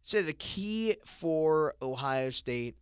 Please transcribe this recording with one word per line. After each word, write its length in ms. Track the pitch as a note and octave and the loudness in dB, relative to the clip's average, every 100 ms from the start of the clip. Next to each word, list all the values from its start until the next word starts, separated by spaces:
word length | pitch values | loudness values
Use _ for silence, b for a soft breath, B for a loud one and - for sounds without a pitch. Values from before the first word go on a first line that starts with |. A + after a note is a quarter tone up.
| - | 0
So 140 | G#3+ | 0
the 140 | D#3+ | 0
key 600 | D3+ - - G#3 A3 A3 - - | -4 -8 -6 -4 0 0 0 -4
for 680 | - E3 D#3 D#3 D#3 D3+ - | -6 0 2 4 4 2 -2
Ohio 480 | C3 B2+ C3+ C3 C3 | -6 -2 0 0 0
State 480 | B2+ - B2 A#2+ - | -4 -4 -4 -4 -8